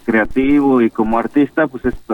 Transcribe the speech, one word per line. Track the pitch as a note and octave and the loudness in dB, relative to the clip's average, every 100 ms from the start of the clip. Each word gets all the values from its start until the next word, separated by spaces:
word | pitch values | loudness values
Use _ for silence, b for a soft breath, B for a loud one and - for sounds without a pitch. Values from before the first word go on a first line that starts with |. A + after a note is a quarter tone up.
creativo | - A2+ G#2 C3 C3+ D3 C#3 B2+ | -2 -2 0 -2 0 2 2 2
y | A2+ | 0
como | - A2 A2+ | 0 -2 -2
artista, | A2+ D3 C#3 - D3+ | -2 0 0 0 -4
pues, | B2 | -4
est-, | B2+ - - | -6 -6 -4